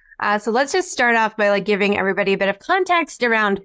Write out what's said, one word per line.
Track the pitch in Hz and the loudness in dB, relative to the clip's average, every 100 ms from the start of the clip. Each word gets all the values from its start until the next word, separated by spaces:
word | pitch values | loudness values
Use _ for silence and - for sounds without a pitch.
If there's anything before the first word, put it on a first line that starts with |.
| _ - | _ -6
uh, | - 208 | -2 -2
so | 226 | 0
let's | 226 285 | -2 0
just | 381 349 | -2 -2
start | - 240 233 | -2 2 2
off | 214 - | 0 0
by, | 202 | 0
like, | 202 | 2
giving | 196 202 202 202 | 0 0 0 0
everybody | 190 185 196 | 0 0 0
a | 190 | 0
bit | 196 | 0
of | 196 | -2
context | - 381 359 339 311 - | -2 -2 2 0 -2 -4
around | 240 226 208 196 | 0 0 0 -2